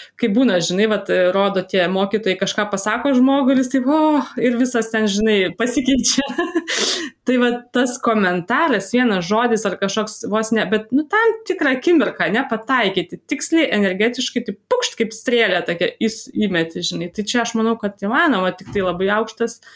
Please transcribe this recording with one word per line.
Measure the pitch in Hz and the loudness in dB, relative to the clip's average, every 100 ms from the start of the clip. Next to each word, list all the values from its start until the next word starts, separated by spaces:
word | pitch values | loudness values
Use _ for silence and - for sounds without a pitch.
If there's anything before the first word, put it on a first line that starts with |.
| - | -20
kaip | - 233 | -4 0
būna, | 202 254 180 | 4 4 2
žinai, | 165 185 220 | 0 0 0
vat, | 202 202 180 180 | 0 0 2 2
rodo | 190 196 190 185 | 2 2 0 0
tie | 190 185 | 0 0
mokytojai, | 190 196 214 202 185 | 0 0 0 -2 -2
kažką | 196 - 208 | -2 -2 -2
pasako | 196 214 233 285 | -2 -2 0 2
žmogui | 254 262 277 262 262 | 4 4 4 2 2
ir | |
jis | 254 | 2
taip, | 269 247 | 0 2
o, | 311 311 294 254 | 2 4 2 -2
ir | 240 247 233 | -2 0 2
visas | 254 233 220 | 0 0 -2
ten, | 220 214 | 0 0
žinai, | 196 220 208 180 | 2 2 2 0
pasikeičia. | - 247 277 254 262 - - 277 | -2 -2 0 2 2 2 0 -2
<laughs> | - 349 349 - - - 370 302 - | -4 -2 -4 -4 -2 -2 -2 -8 -6
Tai | - 247 | 0 2
vat | 247 240 - | 2 0 -4
tas | 247 254 - | -2 0 0
komentaras, | 240 214 185 180 175 262 330 208 - | 0 2 2 0 0 0 2 0 0
vienas | 247 247 185 170 | 0 2 0 0
žodis | 214 233 220 202 | 2 2 2 0
ar | 180 | -2
kažkoks | 196 220 208 - | -2 -2 -4 -8
vos | 190 214 220 | -4 -2 0
ne, | 220 | 0
bet, | 180 208 214 | 0 -2 0
nu, | 269 | -2
tam | 311 415 453 440 | 0 2 2 0
tikrą | - 359 285 262 | -4 -2 0 0
akimirką, | 339 330 190 - 165 | 4 4 2 0 0
ne, | 220 | 0
pataikyti, | 269 214 - 254 196 185 170 180 | -2 -6 -2 0 0 -2 -6 -12
tiksliai, | - 285 - 330 302 | -8 -6 0 0 2
energetiškai, | 208 196 185 226 247 247 240 | 2 0 0 -2 -2 -4 -4
taip | 240 196 | -6 -10
pukšt, | _ 494 480 - | _ -2 -2 -4
kaip | 226 | -4
strėlę | - - 240 214 180 | -4 -2 0 2 0
tokią | 175 170 180 | -2 -2 -4
įs-, | - 220 - - | -2 -4 -4 -8
įmeti, | 208 208 175 165 180 | -4 0 0 -2 -4
žinai. | 170 170 175 | -6 -6 -6
Tai | - 208 | -6 -2
čia | 240 | -2
aš | 226 | -2
manau, | 226 220 226 | 0 0 -2
kad | 208 202 | -4 -6
įmanoma, | 202 269 339 202 185 180 | -2 0 2 2 0 -4
tik | - | -6
tai | 202 185 | -2 -2
labai | 175 190 | 0 0
aukštas | 214 226 - 233 - - | 0 -2 -4 -6 -6 -18